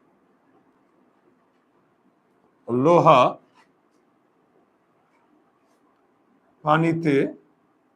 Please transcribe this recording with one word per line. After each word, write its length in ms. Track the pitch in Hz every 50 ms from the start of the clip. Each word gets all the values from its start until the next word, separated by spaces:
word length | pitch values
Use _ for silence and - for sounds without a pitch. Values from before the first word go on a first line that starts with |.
| _ _ _ _ _ _ _ _ _ _ _ _ _ _ _ _ _ _ _ _ _ _ _ _ _ _ _ _ _ _ _ _ _ _ _ _ _ _ _ _ _ _ _ _ _ _ _ _ _ _ _ _ - -
লোহা 520 | 117 123 131 165 175 165 131 165 151 127 127 - - - _ _ _ _ _ _ _ _ _ _ _ _ _ _ _ _ _ _ _ _ _ _ _ _ _ _ _ _ _ _ _ _ _ _ _ _ _ _ _ _ _ _ _ _ _ _ _ _ _ _ _ _ _ _ _ _ _ _ _ _ _ _ _ _ -
পানিতে 500 | 151 151 160 165 165 160 165 165 151 139 139 170 302 - - _ _ _ _ _ _ _ _ _ _ _